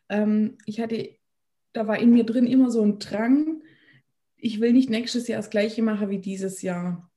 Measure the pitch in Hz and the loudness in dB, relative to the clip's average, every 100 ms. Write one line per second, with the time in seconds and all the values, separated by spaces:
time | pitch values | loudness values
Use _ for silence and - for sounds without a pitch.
0 | - 208 214 214 214 - - 214 233 226 | -6 -2 0 2 0 -4 -12 -8 -6 -6
1 | - _ _ _ _ _ _ 233 208 208 | -8 _ _ _ _ _ _ -6 -4 2
2 | 240 240 220 240 240 262 247 226 208 208 | 4 6 4 2 4 4 4 2 2 0
3 | - 202 233 285 311 320 - _ _ _ | -4 -2 2 2 2 -6 -12 _ _ _
4 | _ _ _ _ 233 208 233 247 262 220 | _ _ _ _ -6 0 2 4 4 0
5 | 233 240 233 220 208 214 220 220 220 214 | -4 -6 -4 -6 -4 -2 -2 0 -2 -2
6 | 202 196 190 190 190 190 185 175 180 175 | -4 -6 -6 -6 -8 -6 -6 -4 -6 -8
7 | - | -12